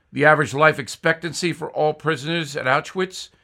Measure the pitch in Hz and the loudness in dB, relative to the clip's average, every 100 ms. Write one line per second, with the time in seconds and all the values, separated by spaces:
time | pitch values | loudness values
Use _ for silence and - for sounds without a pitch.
0 | _ 127 147 151 131 127 156 147 123 - | _ 2 6 6 4 2 2 2 -4 -4
1 | 165 160 170 127 180 151 170 - 151 151 | -2 -2 -4 -4 -4 -4 -6 -2 -2 0
2 | 156 151 143 170 151 139 123 139 156 190 | -4 -4 -4 -6 -4 -4 0 0 0 -4
3 | 185 - - _ | -6 -6 -16 _